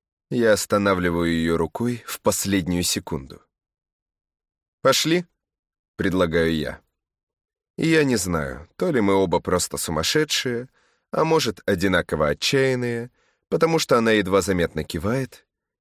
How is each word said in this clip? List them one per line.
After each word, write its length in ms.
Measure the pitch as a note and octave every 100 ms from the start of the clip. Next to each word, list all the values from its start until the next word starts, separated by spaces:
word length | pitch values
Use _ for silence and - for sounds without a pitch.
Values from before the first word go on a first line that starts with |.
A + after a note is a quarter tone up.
| _ _ -
Я 240 | B2+ A2+
останавливаю 760 | G2+ - G#2 G2+ F#2 F2+ E2+ E2+
ее 260 | E2 E2 E2
рукой 460 | D#2+ - A#2+ A#2+ -
в 160 | -
последнюю 600 | A2 - G2 G2 E2+ F2+
секунду. 580 | F2 G2+ - D2+ C2+ - _ _ _ _ _ _ _ _ _ _ _ _ _ _
«Пошли», 420 | C3 B2+ D#3 F3 F3 _ _ _ _ _ _ -
предлагаю 600 | F#2+ F2+ F2 E2 E2 D#2+
я. 280 | C2 C2 _ _ _ _ _ _ _ _ _ -
И 60 | D#3+
я 160 | D#3+
не 120 | C#3+ A2+
знаю, 520 | F#2 D#2+ C#2 B1+ D#2+ -
то 160 | F3+
ли 100 | C3
мы 140 | G2 F#2+
оба 240 | F2+ E2
просто 380 | F2 F2+ - D2
сумасшедшие, 920 | - D#2 E2+ D3+ D3+ - B2+ A#2+ B2+ _ _ _ _
а 140 | -
может, 380 | D#3 D#3+ B2+ - -
одинаково 640 | F#2 F#2+ F2 - D#2 D2
отчаянные, 800 | D2 - C#3 C3+ B2+ A#2+ A#2 B2 _ _ _ -
потому 300 | E3 E3 D#3+
что 180 | - A#2+
она 140 | A2+
едва 300 | G#2+ F#2 F#2+
заметно 420 | F#2 F2+ E2 D#2
кивает, 640 | D2+ E2+ F#2+ C3 B2+ - _ _ _ _